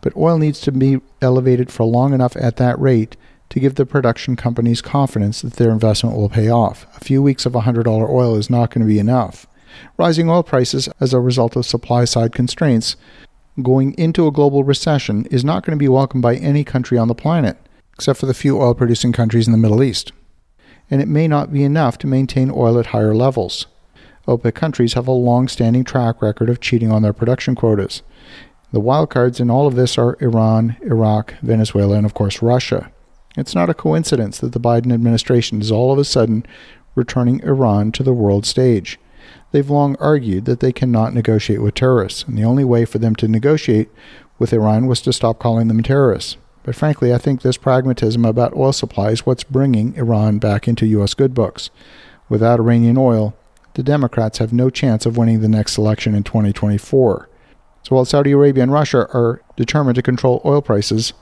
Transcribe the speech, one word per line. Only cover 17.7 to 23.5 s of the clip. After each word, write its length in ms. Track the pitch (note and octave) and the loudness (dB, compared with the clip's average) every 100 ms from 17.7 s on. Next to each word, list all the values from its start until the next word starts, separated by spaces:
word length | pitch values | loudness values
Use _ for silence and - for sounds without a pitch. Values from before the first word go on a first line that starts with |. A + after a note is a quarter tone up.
| _ _ | _ _
except 260 | _ - C#3 | _ -4 -2
for 80 | C3+ | -2
the 80 | B2+ | -2
few 260 | C#3+ C3+ | 0 2
oil-producing 520 | B2 A#2+ B2 A#2 B2 | 2 2 0 0 0
countries 340 | A#2+ A#2 A#2 A2+ | 0 0 2 2
in 60 | |
the 40 | A2+ | 2
Middle 240 | A2+ G#2+ | 4 2
East. 300 | C3+ G#2 - - _ _ _ _ _ _ _ | 0 -2 -10 -18 _ _ _ _ _ _ _
And 100 | C#3 | -2
it 60 | C#3 | 0
may 200 | D3 D#3+ | 0 2
not 240 | D3 - | 0 -2
be 120 | C#3+ | -2
enough 340 | C#3 D3+ C#3+ - | 0 2 0 -2
to 80 | C#3+ | -2
maintain 440 | C3 C3+ - C3 | -2 0 0 -2
oil 260 | C#3 A#2+ A#2 | 0 2 2
at 100 | A2+ | 0
higher 280 | G#2+ G#2+ A2 | 0 0 2
levels. 500 | B2+ B2 F#2 | 0 0 -6